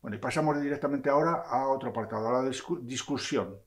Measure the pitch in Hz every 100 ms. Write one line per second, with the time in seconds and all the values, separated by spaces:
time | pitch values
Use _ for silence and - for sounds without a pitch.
0 | - 101 127 156 156 147 143 139 139 139
1 | 143 143 160 165 - 123 135 135 127 117
2 | 107 110 110 123 131 127 - 175 123 127
3 | - 135 - 139 95 -